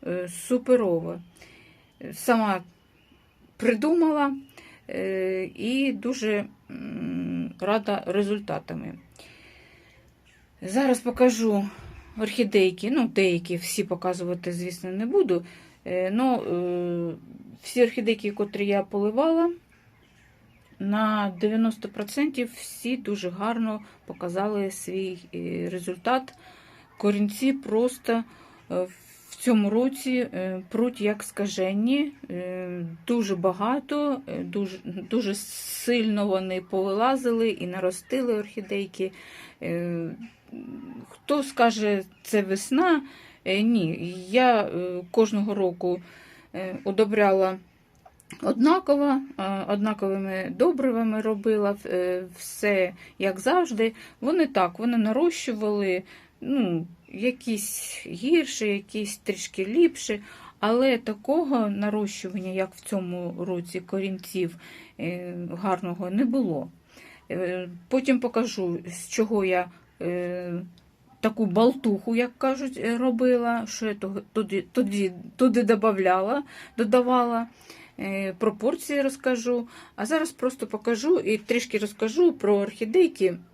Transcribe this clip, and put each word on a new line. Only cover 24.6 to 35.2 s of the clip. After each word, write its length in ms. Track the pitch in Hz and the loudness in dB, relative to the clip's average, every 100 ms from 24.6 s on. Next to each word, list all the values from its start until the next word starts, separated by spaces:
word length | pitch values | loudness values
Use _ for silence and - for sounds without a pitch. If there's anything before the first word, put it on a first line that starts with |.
| 196 | -2
свій, 460 | 190 - 185 190 180 - 175 | -6 -8 -4 -4 -8 -12 -8
е, 340 | 170 175 175 | -6 -4 -4
результат. 640 | 180 175 180 220 262 262 - - - - - - - | -6 -8 -6 0 0 -2 -18 -20 -20 -20 -20 -20 -2
Корінці 560 | 202 202 208 - 262 | 0 2 0 2 0
просто, 600 | 269 240 214 247 247 - | 0 0 0 0 -2 -2
е, 100 | 233 226 - - - - 180 180 - - - - | -2 -2 -12 -20 -20 -6 -4 -4 -8 -20 -20 -20
в 60 | - | -4
цьому 340 | - 226 202 | 2 4 4
році, 580 | 214 254 269 262 254 247 | 2 2 0 -2 -2 -2
е, 280 | - 185 185 185 | -4 -4 -6 -6
пруть 320 | 226 240 247 | 0 0 0
як 220 | 208 208 | -2 -2
скажені, 880 | - - 202 196 185 202 226 277 285 285 - | -6 -4 -4 0 0 2 2 2 0 -4 -10
е, 540 | 180 180 180 180 180 170 165 - | -8 -6 -8 -8 -8 -8 -10 -2
дуже 280 | 240 202 185 | 0 0 2
багато, 840 | 190 180 208 269 269 294 294 269 - | 0 2 0 0 -2 -2 0 -2 -4
е, 160 | - | -8
дуже, 340 | 180 190 196 185 - | -6 -4 -4 -6 -12
дуже 500 | 180 - 220 | -12 -4 -2